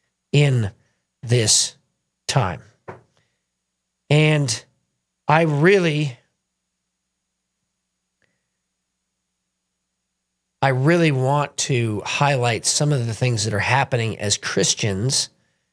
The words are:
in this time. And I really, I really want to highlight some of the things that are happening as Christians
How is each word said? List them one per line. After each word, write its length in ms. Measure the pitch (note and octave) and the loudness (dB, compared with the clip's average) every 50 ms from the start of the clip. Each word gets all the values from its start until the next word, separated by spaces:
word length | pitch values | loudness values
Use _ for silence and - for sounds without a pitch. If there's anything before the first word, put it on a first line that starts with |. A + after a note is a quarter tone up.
| _ _ _ _ _ _ | _ _ _ _ _ _
in 400 | - C#3+ D3 C#3 B2+ A#2+ G#2+ G2 - _ _ _ _ _ _ _ _ _ | 2 4 4 4 2 0 0 -2 -6 _ _ _ _ _ _ _ _ _
this 540 | - A#2 B2 G#2+ G#2+ G#2+ - - - - - _ _ _ _ _ _ _ _ _ _ | -2 0 0 2 2 2 2 0 0 -2 -8 _ _ _ _ _ _ _ _ _ _
time. 340 | - - C#3 G#2 F2+ D#2+ - - - _ _ _ - - - _ _ _ _ _ _ _ _ _ _ _ _ _ _ _ _ _ _ _ _ _ - | -2 -2 0 0 0 -4 -8 -14 -20 _ _ _ -20 -20 -20 _ _ _ _ _ _ _ _ _ _ _ _ _ _ _ _ _ _ _ _ _ 2
And 540 | D3 D3+ D#3 D#3 D3+ D3 C#3+ A#2+ - - - _ _ _ _ _ _ _ _ _ _ _ _ - | 2 4 4 4 2 0 -2 -4 -6 -8 -10 _ _ _ _ _ _ _ _ _ _ _ _ 2
I 140 | D3+ E3 | 2 2
really, 760 | E3+ D#3 D3 C#3 D#3 F#3 G3+ F#3+ F3 E3 D3 D3+ D#3 C3+ A#2+ - _ _ _ _ _ _ _ _ _ _ _ _ _ _ _ _ _ _ _ _ _ _ _ _ _ _ _ _ _ _ _ _ _ _ _ _ _ _ _ _ _ _ _ _ _ _ _ _ _ _ _ _ _ _ _ _ _ _ _ _ _ _ _ _ _ _ _ _ _ _ _ _ _ _ _ _ _ _ _ _ _ _ _ _ _ _ _ _ | 2 2 2 2 4 4 4 4 2 0 0 -2 -2 -4 -6 -12 _ _ _ _ _ _ _ _ _ _ _ _ _ _ _ _ _ _ _ _ _ _ _ _ _ _ _ _ _ _ _ _ _ _ _ _ _ _ _ _ _ _ _ _ _ _ _ _ _ _ _ _ _ _ _ _ _ _ _ _ _ _ _ _ _ _ _ _ _ _ _ _ _ _ _ _ _ _ _ _ _ _ _ _ _ _ _ _
I 80 | C3+ C3+ | 0 0
really 440 | C3 B2+ C3+ D#3 F3 F3 E3 D#3 | 2 2 2 2 4 4 2 2
want 440 | C#3 B2+ C3 C3+ C#3+ D3 C#3+ - - - | 2 0 0 0 0 -2 -2 -4 -6 -8
to 440 | - - C3+ A#2+ A#2 A2 G#2+ F#2+ - | -4 -2 -2 -2 -2 -2 -4 -6 -6
highlight 600 | - - - C#3+ C#3+ C#3+ B2 A#2+ A#2 A2+ F#2+ - | -6 -2 0 0 0 0 0 0 -2 -2 -2 -2
some 260 | - - - D3 D3 | -4 -2 0 0 0
of 140 | D3+ B2+ A#2 | 0 -2 -2
the 80 | A2+ G#2+ | -4 -4
things 300 | - B2+ B2 A#2 G#2+ G2+ | -2 -2 -2 0 -2 -2
that 100 | A2 G#2 | -2 -2
are 60 | G2 | -2
happening 580 | F#2+ - B2 C#3 C3 - B2+ A#2 A2+ A2 - - | 0 0 0 0 0 0 -2 -4 -4 -4 -6 -6
as 180 | G#2 G#2 - | -4 -4 -4
Christians 960 | - - - - F#2+ F#2+ - - - A#2 G#2+ F#2+ F#2+ A2+ C3 D3 - - - _ _ _ _ _ _ _ _ | -4 -6 -6 -2 -2 -2 -2 -2 -2 -4 -4 -2 -2 -2 -2 -2 -2 -4 -6 _ _ _ _ _ _ _ _